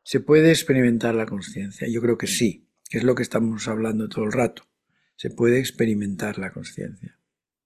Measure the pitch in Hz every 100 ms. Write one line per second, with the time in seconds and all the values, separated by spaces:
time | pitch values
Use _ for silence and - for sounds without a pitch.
0 | - 131 - 151 160 156 - 131 123 117
1 | 117 113 110 101 90 101 98 - 120 117
2 | 117 113 95 - 113 - _ _ - 117
3 | 123 123 120 - 113 110 113 110 113 110
4 | 107 - 107 120 113 - _ _ _ _
5 | _ - - - 117 127 127 - 117 104
6 | 101 95 107 101 95 - - - - 101
7 | - _ _ _ _ _